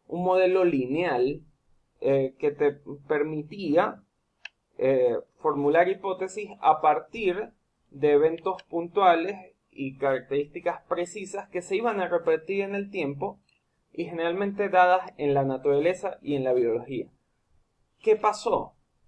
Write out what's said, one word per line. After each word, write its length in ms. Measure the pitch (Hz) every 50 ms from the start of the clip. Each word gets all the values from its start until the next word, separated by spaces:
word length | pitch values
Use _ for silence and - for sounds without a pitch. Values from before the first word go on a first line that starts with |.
| _ -
un 160 | - 180 180
modelo 400 | 185 185 185 185 185 185 190 180
lineal, 800 | 175 147 131 123 127 143 165 180 160 131 123 123 139 151 - - _ _ _ _ _ _ _ _ _ _ _
eh, 340 | - 135 139 135 135 131 - -
que 120 | 151 147
te 300 | 143 - 147 143 143 - - - 143 143 -
permitía, 960 | - 151 147 151 156 156 151 147 156 185 202 190 147 151 175 208 - - - _ _ _ _ _ _ _ _ - - _ _ _ _ _ -
eh, 380 | 127 131 135 127 127 120 113 - - - _ _
formular 500 | - 151 147 143 143 147 156 170 180 185
hipótesis 600 | 196 190 - 190 185 185 190 185 - 208 202 202 - -
a 200 | - 240 - -
partir 680 | 160 151 151 156 - - - 226 208 180 175 208 226 - - _ _ _ _ _ _ _
de 220 | 143 139 151 147
eventos 500 | 147 143 156 160 165 165 - 190 185 - -
puntuales 720 | _ 160 170 170 170 180 202 190 180 170 165 170 196 202 196 - - _ _ _ _
y 260 | _ 135 139 131 135
características 840 | 135 143 135 131 123 123 - 135 143 147 147 - 170 - 175 - - -
precisas 640 | - 180 175 175 175 - 208 185 196 202 196 190 -
que 140 | - 180
se 140 | 175 - 190
iban 240 | 214 240 233 208 196
a 80 | 180 165
repetir 520 | 175 165 - 165 160 156 - - 196 196
en 120 | 196 196 202
el 160 | 202 202 202
tiempo 500 | 202 180 147 139 139 143 190 202 - - _ _ _ _ _ _ _ _ _ _
y 140 | - - 170
generalmente 640 | 170 175 165 165 170 175 196 202 202 202 208 202 190
dadas 440 | 185 185 180 180 180 185 - - -
en 160 | - 147 143
la 120 | 139 139 135
naturaleza 760 | 135 131 127 - 143 143 143 156 175 185 - 196 185 - -
y 140 | 139 143 147
en 100 | 135 127
la 80 | 131
biología. 560 | 127 123 117 117 113 120 113 127 131 117 - - _ _ _ _ _ _ _ _ _ _ _ _ _ _ _ _ _ _
¿Qué 160 | - 440 427
pasó? 580 | - 214 214 208 - - 233 175 - - - - _ _ _ _ _ _